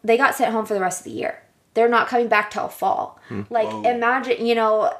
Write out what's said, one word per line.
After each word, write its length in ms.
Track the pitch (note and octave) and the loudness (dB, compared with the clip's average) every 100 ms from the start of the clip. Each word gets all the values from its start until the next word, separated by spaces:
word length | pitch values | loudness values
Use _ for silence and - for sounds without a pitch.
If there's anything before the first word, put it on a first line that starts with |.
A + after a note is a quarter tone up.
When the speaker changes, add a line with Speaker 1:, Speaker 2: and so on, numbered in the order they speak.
Speaker 1:
they 140 | G#3+ A#3 | 0 2
got 180 | C4+ - | 2 2
sent 160 | A3+ | 0
home 120 | A3 G#3+ | 0 -2
for 100 | G3+ | -2
the 60 | |
rest 180 | F#3 - | -2 -4
of 60 | - | -10
the 60 | |
year. 300 | - - - _ _ _ A3+ | -8 -6 -8 _ _ _ 2
They're 120 | A#3 | 4
not 200 | A#3 A3+ | 4 2
coming 200 | A#3+ A#3 | 0 2
back 240 | G#3 G#3 | 2 0
till 160 | G3+ - | -6 -8
fall. 520 | - F#3+ - - - - | -4 -2 -2 -4 -10 -10
Speaker 2:
Hmm. 140 | G2 G2+ | -10 -4
Speaker 1:
Like, 200 | A#3 G#3+ | -2 -2
Speaker 3:
Whoa. 120 | G#3+ | 0
Speaker 1:
imagine, 640 | A3+ A#3+ A#3 C4 B3+ A#3 A#3 | -2 0 0 0 0 -2 0
you 100 | A3+ | 2
know, 360 | A3 G#3+ - | 2 2 2